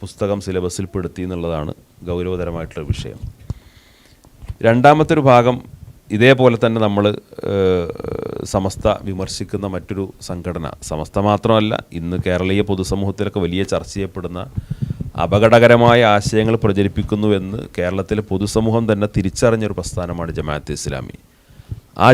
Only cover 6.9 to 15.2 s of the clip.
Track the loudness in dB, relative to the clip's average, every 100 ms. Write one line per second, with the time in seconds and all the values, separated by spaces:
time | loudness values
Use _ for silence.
6.9 | 2 2 0 -8 -10 -4 0 2 2 -2
7.9 | -8 -8 -8 -8 -10 -4 -2 -2 -2 -2
8.9 | -2 -4 -8 -8 -8 -8 -6 -6 -8 -8
9.9 | -8 -8 -10 -12 -10 -8 -8 -10 -12 -10
10.9 | -8 -6 -2 0 2 2 2 2 -4 -8
11.9 | -10 -6 -4 -2 -2 0 -2 -2 -4 -4
12.9 | -4 -4 -4 -4 -2 -2 -2 -2 -4 -6
13.9 | -8 -8 -8 -10 -10 -10 -10 -10 -8 -8
14.9 | -8 -8 -4